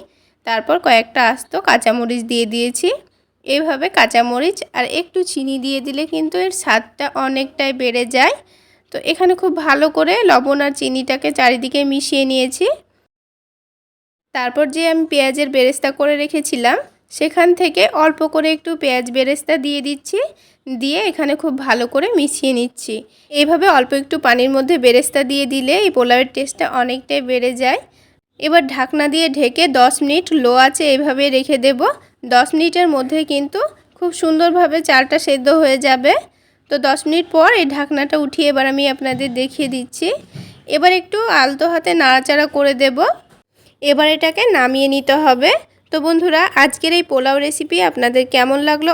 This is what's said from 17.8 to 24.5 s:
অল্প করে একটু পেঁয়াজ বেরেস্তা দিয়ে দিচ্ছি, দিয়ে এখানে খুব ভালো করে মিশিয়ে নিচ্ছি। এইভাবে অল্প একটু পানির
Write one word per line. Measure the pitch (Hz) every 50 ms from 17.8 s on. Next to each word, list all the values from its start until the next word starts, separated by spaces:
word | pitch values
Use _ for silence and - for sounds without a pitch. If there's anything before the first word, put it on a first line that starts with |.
| 381 - -
অল্প | - 311 320 311 - 320 311
করে | - 311 311 311 320
একটু | 302 - 330 330
পেঁয়াজ | 311 302 277 247 247 247 240 240
বেরেস্তা | 262 262 262 285 294 - - 302 311 262
দিয়ে | 294 285 285
দিচ্ছি, | 247 285 294 277 - - - 403 539 659 - _ _ _ _ _ _
দিয়ে | 262 262 233 254 269 294 359 427 392
এখানে | - - 311 285 277
খুব | 294 - 320 262 262
ভালো | 269 269 226 247 240
করে | 240 - 269 311 440 480
মিশিয়ে | 349 285 285 - - - 269 262
নিচ্ছি। | 240 240 247 - - - - 214 220 - _ _ _ _ _
এইভাবে | 302 294 294 294 330 311 339 392 330
অল্প | 269 254 254 277 277 277
একটু | - - 311
পানির | - 262 240 247 247 269